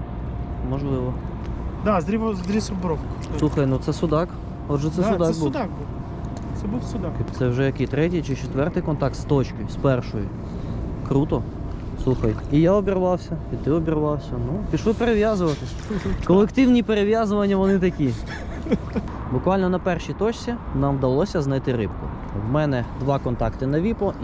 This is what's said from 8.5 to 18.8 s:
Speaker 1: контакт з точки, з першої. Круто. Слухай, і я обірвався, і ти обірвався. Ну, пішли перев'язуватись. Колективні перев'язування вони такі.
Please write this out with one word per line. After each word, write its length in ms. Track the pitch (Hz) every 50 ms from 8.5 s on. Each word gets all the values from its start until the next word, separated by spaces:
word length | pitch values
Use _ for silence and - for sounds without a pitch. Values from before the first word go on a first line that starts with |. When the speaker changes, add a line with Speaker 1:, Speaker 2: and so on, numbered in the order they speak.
| 117 131 139 170 165 180 165
Speaker 1:
контакт 320 | 165 151 139 143 135 -
з 80 | - -
точки, 420 | - 147 139 123 123 - - 107 101
з 60 | -
першої. 480 | - - 139 131 120 117 - - 110 98 95 - - - - - - - - - - - - - - - -
Круто. 360 | 135 139 143 160 - 123 110 - - - - - - - - - - - -
Слухай, 320 | 131 127 - - 113 107 - - -
і 100 | 147 147
я 100 | 165 170
обірвався, 680 | 196 208 196 190 196 185 185 180 180 170 - - 175 156 - - -
і 20 |
ти 160 | 117 - 131
обірвався. 600 | 147 170 160 160 156 151 151 151 147 143 - -
Ну, 280 | 123 123 117 123 147 208 214 -
пішли 220 | - 160 - 214 226
перев'язуватись. 800 | - 233 233 226 208 208 220 220 190 180 160 143 - 131 123 - - - - 220 185 - 196 190 - -
Колективні 580 | - 170 190 214 - - 254 269 247 247 240 208
перев'язування 720 | - 220 208 202 202 220 226 226 202 202 208 202 202 196 190
вони 220 | 190 190 196 190
такі. 340 | 170 185 - - 151 127 117 107 - - - - - - - - - - - -